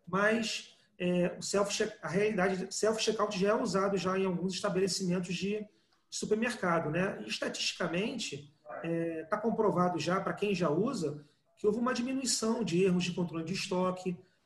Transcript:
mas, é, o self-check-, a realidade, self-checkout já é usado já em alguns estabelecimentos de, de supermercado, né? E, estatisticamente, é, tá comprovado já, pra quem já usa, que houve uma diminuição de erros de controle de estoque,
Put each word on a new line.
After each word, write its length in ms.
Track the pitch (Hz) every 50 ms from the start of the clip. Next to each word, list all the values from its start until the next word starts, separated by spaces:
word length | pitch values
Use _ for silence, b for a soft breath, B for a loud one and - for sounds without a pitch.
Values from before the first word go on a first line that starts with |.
| _
mas, 720 | 175 175 196 208 214 220 233 220 - - - - - b b b b _ -
é, 380 | 180 180 180 180 175 180 - -
o 40 |
self-check-, 540 | - - - 202 202 202 - - 214 - - -
a 60 | - 151
realidade, 680 | 160 196 208 214 214 180 180 196 190 180 - - -
self-checkout 640 | - 202 220 220 - - 226 214 - 208 208 196 180
já 120 | 196 202
é 40 | 220
usado 420 | 254 262 196 170 190 190 196 202
já 220 | 180 175 185 190 190
em 80 | 190
alguns 260 | 190 175 160 175 190
estabelecimentos 800 | 185 - - 202 175 185 196 180 - - 190 175 175 190 180 -
de, 280 | 175 170 185 202 208 214
de 560 | 208 - _ _ _ _ _ _ _ _ -
supermercado, 760 | - - - 214 220 226 - - - 190 175 170 165 143 147
né? 320 | 151 175 190 208 226 220 214
E, 40 | 226
estatisticamente, 1200 | - - - 240 - - - - - - 190 160 165 180 214 262 269 233 - - 143 139 - - _ _ _ - - -
é, 400 | - 165 170 165 165 165 165 160 156 -
tá 80 | 208 208
comprovado 580 | 226 226 - 226 214 190 170 180 180 180 175 156
já, 200 | - 170 180 196
pra 120 | 180 -
quem 200 | 170 - 202 208 196
já 140 | 175 175 147
usa, 540 | 170 175 214 269 254 190 160 139 147 B B B B B _ _ _
que 120 | _ - 214
houve 100 | 202 240
uma 160 | 240 254 247
diminuição 680 | 240 240 269 262 269 262 226 - - 226 220 240 247 214
de 180 | 165 165 180
erros 220 | 196 190 180 180 175
de 80 | -
controle 320 | - 190 170 - 156 165 160
de 80 | 165
estoque, 680 | 190 - - - 185 180 185 185 180 - - 185 175 B B B B B B